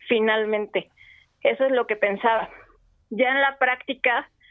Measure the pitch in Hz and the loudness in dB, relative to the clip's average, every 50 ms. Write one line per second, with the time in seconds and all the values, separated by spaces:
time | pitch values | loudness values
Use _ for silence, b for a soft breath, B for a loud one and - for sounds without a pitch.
0 | - - 247 220 220 220 220 220 214 214 214 208 208 208 - 185 - - b b | -2 0 0 2 2 2 2 0 0 0 -2 -4 -4 -4 -6 -6 -6 -6 b b
1 | b b b b b b _ _ - - 233 - 269 269 262 247 240 - 214 214 | b b b b b b _ _ 0 0 0 2 0 0 2 0 0 -2 -2 -2
2 | 208 202 196 190 - 226 226 220 170 - B B B B B B _ _ _ _ | 0 -2 -2 0 0 0 2 0 -2 -6 B B B B B B _ _ _ _
3 | _ _ 220 202 254 247 269 277 277 269 269 277 262 254 254 254 - - 254 - | _ _ -2 0 0 0 2 2 0 0 2 0 0 0 0 -4 -6 -8 -8 -2
4 | - 254 233 233 - - _ b b b | 0 0 0 0 -4 -6 _ b b b